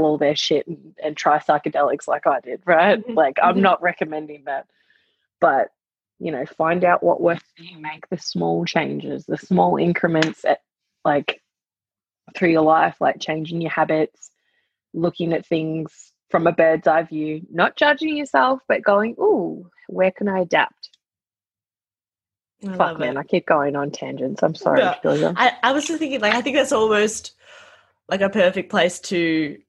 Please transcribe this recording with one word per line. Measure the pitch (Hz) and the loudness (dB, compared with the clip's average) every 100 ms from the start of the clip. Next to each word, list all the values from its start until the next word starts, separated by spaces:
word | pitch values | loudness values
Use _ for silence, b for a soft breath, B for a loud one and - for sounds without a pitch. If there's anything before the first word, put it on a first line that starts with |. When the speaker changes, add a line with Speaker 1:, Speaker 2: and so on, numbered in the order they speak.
| 156 | 2
Speaker 1:
all | 147 | 2
their | 147 151 | 0 0
shit | - 151 - | 0 -2 -2
and, | 147 156 - | -10 -16 -10
and | 156 151 | -10 -2
try | - 151 | 2 2
psychedelics | - 147 160 143 143 147 - | 2 -2 -2 0 0 0 -4
like | 147 165 | -2 0
I | - | -2
did, | 127 127 175 | -4 -6 2
right? | 160 190 - | 4 4 2
Speaker 2:
Mm-hmm. | 247 226 | 0 0
Speaker 1:
Like, | 143 - | 0 2
I'm | 180 185 | 2 4
Speaker 2:
Mm-hmm. | |
Speaker 1:
not | 196 175 | 2 2
recommending | 175 170 160 151 151 147 143 | 0 -4 -6 -6 -10 -14 -10
that. | 135 - _ _ _ _ _ _ _ | -10 -10 _ _ _ _ _ _ _
But, | 170 135 101 _ _ _ _ - | 2 2 0 _ _ _ _ -12
you | 180 | -8
know, | 139 151 | -6 -8
find | - 160 175 180 | -4 -2 2 2
out | 175 | 2
what | 175 - | 2 2
works | 170 170 - - | 0 0 -6 -20
for | |
you, | 170 170 | -20 -16
make | 156 156 - | -16 -16 -10
the | 180 | -10
small | - 180 165 170 | -8 -4 -2 -2
changes, | 170 170 139 147 147 135 - | -2 -4 -4 -6 -8 -10 -8
the | 156 | -8
small | - 180 180 170 | -2 2 2 2
increments | 170 175 175 160 160 - - | 0 0 0 0 0 -2 -2
at, | 143 _ _ _ _ | -2 _ _ _ _
like, | 156 147 151 - _ _ _ _ _ _ _ _ - - | -2 0 -2 -8 _ _ _ _ _ _ _ _ -20 -2
through | 180 | 2
your | 160 | 4
life, | 156 160 165 - | 4 4 2 0
like | 147 - | -2 -2
changing | - 160 156 170 | -4 -6 -6 -6
your | 160 | -4
habits, | - 160 156 - _ - _ _ _ _ _ _ | -2 0 0 -2 _ -20 _ _ _ _ _ _
looking | 165 170 - 165 | -4 -4 -2 -4
at | 165 - | -4 -4
things | 165 160 160 151 - _ _ _ | -4 -4 -6 -8 -14 _ _ _
from | 175 165 | 0 2
a | |
bird's | 165 165 160 165 | 4 4 4 2
eye | 160 | 2
view, | 165 156 151 156 170 | 0 -4 -6 -6 -6
not | 165 208 - | -2 -2 2
judging | 294 294 311 294 | 2 2 -2 -4
yourself, | 285 269 254 262 - | -2 2 2 0 -2
but | 196 | 0
going, | 208 202 220 - | 2 2 2 0
"Ooh, | 403 311 165 160 180 b b | 0 2 -2 -8 -14 b b
where | 180 185 | -2 0
can | - 208 | 0 -2
I | 190 | -2
adapt?" | 175 156 - - - _ _ _ _ _ _ _ _ _ _ _ _ _ _ _ _ _ | 0 0 0 -4 -20 _ _ _ _ _ _ _ _ _ _ _ _ _ _ _ _ _
Speaker 2:
I | 196 | -8
Speaker 1:
Fuck, | 185 | -2
Speaker 2:
love | 165 160 | -2 -2
Speaker 1:
man, | 143 135 | -6 -6
Speaker 2:
it. | |
Speaker 1:
I | |
keep | 143 180 - | -2 -2 2
going | 160 143 143 | 2 2 -2
on | 143 | -4
tangents. | - 131 135 131 104 | -8 -10 -6 -6 -2
I'm | 160 160 | -2 0
sorry, | 359 - | 0 2
Speaker 2:
No, | 190 - | 2 0
Speaker 1:
Julia. | - 147 165 180 | 0 0 0 2
Speaker 2:
I, | 247 247 | 0 0
I | 240 | 0
was | 285 285 | 0 -2
just | 320 | -4
thinking, | 302 262 | -4 -2
like, | 208 233 | 0 0
I | |
think | 269 269 | 0 0
that's | 269 | 2
almost, | 247 220 208 214 214 - b b b b b b b - | 2 2 2 0 -2 -12 b b b b b b b -8
like, | 190 | -2
a | 196 | 0
perfect | 208 180 190 180 | 2 2 2 -2
place | 202 175 - | 0 0 0
to | - 175 165 160 151 - | -4 -2 0 0 -2 -8